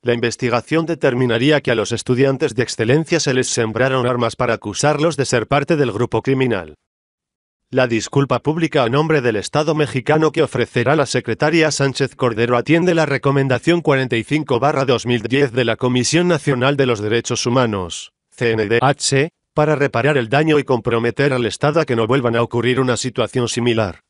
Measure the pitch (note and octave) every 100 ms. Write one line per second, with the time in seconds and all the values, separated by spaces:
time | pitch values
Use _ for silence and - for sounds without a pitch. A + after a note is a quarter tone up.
0 | A#2+ A#2 A#2+ - B2 A#2 - D#3+ E3 E3
1 | C#3+ B2 B2+ A2+ C3+ D3+ - A#2 G#2 A#2
2 | - B2 C3+ C3+ D3+ A2+ A2+ - A2+ C#3+
3 | D#3+ E3+ D3 B2+ - - A2+ A2 C3 C3
4 | A#2+ B2 A#2 - B2 A2+ G#2+ G2 D3 D3
5 | D#3+ C#3 C3 B2 G#2+ C#3 C#3 D#3+ C3 G2+
6 | A#2+ A2+ A#2 C3+ C3 G#2 D#2+ D2+ _ _
7 | _ _ _ _ _ _ _ B2+ B2+ A2+
8 | - C#3+ C#3 B2 - D#3 D#3+ D3+ A#2 C3+
9 | D#3 D#3 A#2+ G#2 F#2 D3 D#3 D3+ C#3+ C3+
10 | A2+ D#3 D#3 D#3 D3 C3+ A#2 - A#2+ D#3
11 | C3+ - A#2+ A2+ D3+ E3 D#3 C#3+ C#3 B2+
12 | C3+ - B2+ A2+ A#2 A#2+ A#2 E3 F3+ E3
13 | D3+ C#3 C#3 C#3 C3+ A#2+ - F3 D#3 C3+
14 | B2+ A#2 G#2+ D3+ C#3+ A#2+ C3+ D3 C3 A#2+
15 | A#2+ B2 A2 C3+ C#3+ A#2 A#2 A2+ B2+ B2+
16 | A#2+ D#3 F3+ D#3+ - C3 B2+ C#3+ C3 A2
17 | G#2 A#2 - A#2+ B2 B2 A#2+ G2+ F2 -
18 | - _ _ - A#2+ A2 G#2 A#2 C3+ D3
19 | - C3+ D#3+ _ _ - D3+ C#3+ C#3+ A#2
20 | B2+ C#3+ A2+ C3 D#3+ D3+ C3 B2+ A2 A2+
21 | A#2+ - C#3+ B2+ A2+ - C#3+ D3+ D#3 A#2
22 | A2 C3 A#2+ A#2 A#2 A#2+ A#2 B2+ B2+ A#2
23 | B2+ A#2 A2 B2+ A#2+ - A#2+ A2+ G2+ -